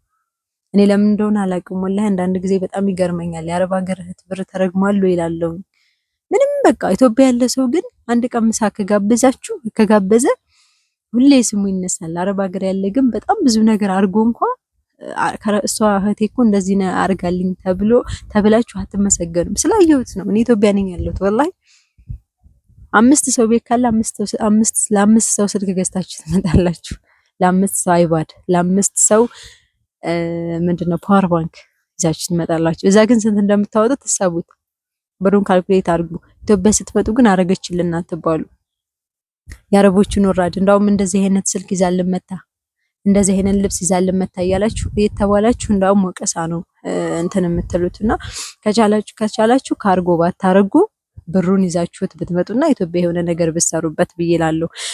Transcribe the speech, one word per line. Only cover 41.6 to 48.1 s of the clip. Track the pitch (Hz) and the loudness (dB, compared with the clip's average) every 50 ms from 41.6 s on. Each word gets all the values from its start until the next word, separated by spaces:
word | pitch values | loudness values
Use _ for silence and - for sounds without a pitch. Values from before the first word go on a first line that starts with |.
| 185 - | -6 -6
ይዛልን | 196 175 185 180 180 185 180 185 | -2 0 0 0 0 -2 -2 -2
መታ፣ | 180 180 - _ 190 170 - _ _ _ _ _ _ _ _ _ _ _ _ | -4 -4 -6 _ -14 -14 -14 _ _ _ _ _ _ _ _ _ _ _ _
እንደዚህ | 202 196 202 202 196 190 | 2 2 4 4 2 2
አይነት | 190 190 196 202 | 2 0 0 0
ልብስ | 202 196 196 - - | 0 0 -2 -4 -4
ይዛልን | 185 165 190 180 190 185 180 185 | -2 0 0 0 0 0 0 -2
መታ» | 185 - - 190 | -4 -4 -4 -4
እያላችሁ | 180 185 190 190 202 226 - - - - | -2 -2 0 0 -2 -2 -2 -4 -6 -4
እየተባላችሁ | - 214 208 208 - - 208 196 202 202 208 220 - - - - | -2 0 0 0 0 -2 0 2 2 2 2 2 0 -2 -2 -2
እንዳውም | 208 196 190 190 202 208 185 | 0 2 2 2 2 2 2
ወቀሳ | 185 - - 233 - - 170 165 | 0 -4 -6 -8 -8 -6 -6 -6
ነው፣ | 165 170 165 175 - _ _ | -6 -6 -8 -8 -12 _ _
እ፣ | - 180 180 175 170 165 165 165 | -10 -6 -6 -4 -4 -4 -4 -4
እንትን | 170 180 - 196 180 | -4 -2 -2 -2 -2
የምትሉት | 170 170 175 - - - 175 175 180 - - | 0 -2 -4 -4 -4 -4 -2 -2 -4 -4 -4
እና | 202 226 | -2 -2